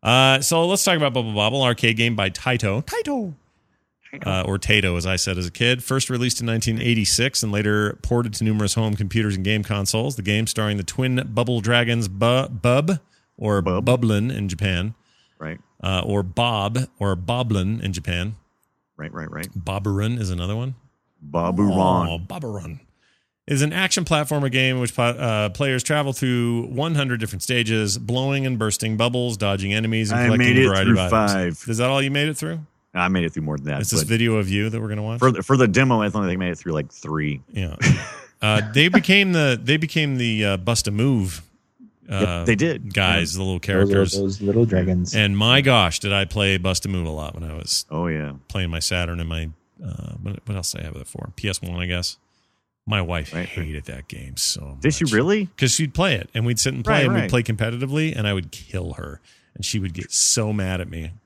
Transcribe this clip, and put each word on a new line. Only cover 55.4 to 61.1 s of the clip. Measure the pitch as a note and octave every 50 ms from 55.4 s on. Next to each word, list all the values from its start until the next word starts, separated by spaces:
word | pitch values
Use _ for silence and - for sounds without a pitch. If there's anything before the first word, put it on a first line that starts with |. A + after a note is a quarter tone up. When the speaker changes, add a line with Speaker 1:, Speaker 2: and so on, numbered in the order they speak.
| G3+ F3 _ -
Speaker 1:
'Cause | - B2+ A2
she'd | - D#3+ D3 -
play | D3+ F3 G3 C#3+
it, | G2+ F#2 - _
and | A#2+ A2+
we'd | A#2 B2 A#2
sit | - C3+ C3+
and | B2+ A2+
play, | G#3+ A3
Speaker 2:
Right, | F3+ C#3
Speaker 1:
and | B2+ A#2+
we'd | A#2
Speaker 2:
right. | - -
Speaker 1:
play | - B2 A#2
competitively, | - A2+ G2+ A#2+ A2 A#2 A#2+ C3 C3+ C3+ D3+ D#3 D#3+ D#3
and | - G#2+
I | G#2 G2+
would | F#2+ E2+ D2+
kill | - - - - - F#2+ F2 E2+ E2
her. | - - D2 C#2+ - _ _ _ _ _ _ _
And | - G2+
she | - - G#2+
would | G2 F#2+ E2
get | F2 F#2+ - -
so | - - - - - A2 G#2+ G#2+
mad | G#2 F#2+ F#2 F#2 F2+
at | F2+ -
me. | F2 E2 D#2+ D#2+